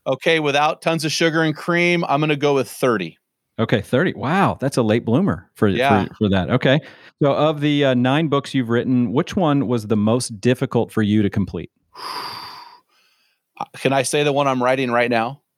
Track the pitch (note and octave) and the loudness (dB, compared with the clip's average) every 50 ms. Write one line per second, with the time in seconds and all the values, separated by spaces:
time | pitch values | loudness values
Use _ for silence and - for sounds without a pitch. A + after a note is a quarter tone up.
0 | - - C3 - - F3 E3 D#3+ D3+ C#3+ C#3 C#3+ D3 D#3 E3 - - E3 E3 D#3+ | -6 -6 -4 -2 0 0 2 2 0 0 0 2 0 0 -2 -2 -2 -2 -2 -2
1 | D3 D#3 D3 - E3+ E3 D3+ E3 D#3+ D#3 D3 - - - E3+ E3+ F3 F3 F3 E3+ | -2 -4 -2 0 0 0 2 2 0 0 -2 -4 -4 -2 0 2 2 2 2 0
2 | E3+ - C#3 C#3+ D#3 D#3 D3+ C#3 C#3 D3 C#3+ C3+ B2 - - - - B2+ A2+ G2+ | 0 0 0 0 0 0 0 0 0 2 2 0 0 -4 -4 -2 0 0 0 0
3 | F2+ E2 - _ _ _ _ _ _ _ - - A2+ - - G#2+ - - - B2+ | -2 -6 -12 _ _ _ _ _ _ _ -4 -4 0 0 0 0 0 0 0 0
4 | F3+ F3 - G2 G#2 C3 E3 G3 F#3 B2 F2 - B2 - - C3+ A#2 G#2+ G#2+ A#2+ | 0 0 -4 -6 -4 -2 0 0 0 0 0 -2 -4 -4 -2 0 0 2 0 0
5 | - A2+ A2+ D3 G3 F3 F#2 D#2+ - _ _ - A2+ G#2 F#2 G2 B2+ C#3 C#3 G2+ | 0 0 0 2 2 0 -2 -4 -8 _ _ 0 0 2 2 2 4 4 4 4
6 | F#2 - - - G#2+ G2 F#2+ F#2+ F2 - - C3 - C#3 C3 D#3+ - - - - | 2 -2 -4 -2 0 2 2 0 0 0 0 2 4 4 2 2 0 -4 -20 -20
7 | - - _ - D3+ C#3 - A2 D3 D#3 D#3 D3 C#3+ D3+ D3 C#3+ C#3+ C3+ B2+ B2 | -20 -14 _ -2 0 0 2 2 0 0 0 0 0 0 2 2 2 2 2 2
8 | B2 B2+ C3+ D3+ E3 D3 C#3+ C#3 C#3 - - C3+ B2 A2+ A#2 B2 - A#2+ C3 B2 | 2 2 2 2 2 2 0 -2 -2 -2 -2 -2 0 0 0 0 0 2 0 0
9 | B2 G#2 G#2+ C#3 F3 - - G#3 F3+ D3+ C#3+ C#3+ B2+ F#2+ B2 A#2 G2+ G2+ A2+ G#2 | 0 0 0 -2 -2 -2 -2 0 2 2 2 0 0 0 -2 -2 -2 0 0 2
10 | G#2 A2 A#2 B2+ B2 - A#2 G2 - B2 B2+ - C#3 B2 - A#2+ G#2+ - - A2 | 2 2 2 0 -2 -4 -8 -2 0 0 0 0 -2 -2 0 -2 -2 0 -2 -2
11 | A2 G2+ G#2 G#2+ G#2 G2 - G#2+ F#2+ - - F2 D2+ - _ _ _ _ - - | 0 2 2 2 2 2 0 -2 -4 -4 -4 -10 -10 -10 _ _ _ _ -18 -16
12 | - - - - - - - - - - - - - - - - _ _ _ _ | -14 -12 -12 -10 -12 -12 -14 -16 -16 -18 -20 -20 -20 -20 -20 -20 _ _ _ _
13 | _ _ _ _ _ _ _ _ _ _ _ - - _ - - - C3 C3+ C#3 | _ _ _ _ _ _ _ _ _ _ _ -14 -14 _ -10 -4 -2 0 0 0
14 | C3 - - D3 D3 D3 C3+ C#3 C#3+ C#3 C3 B2+ B2 B2 C3 C3 C3+ B2 A#2 A#2+ | 0 0 -2 0 0 0 0 0 0 0 0 0 0 0 0 0 0 0 0 0
15 | B2 A#2+ A#2+ A2+ A2+ A#2+ C#3+ - _ _ _ | 0 2 0 -2 -2 -4 -8 -12 _ _ _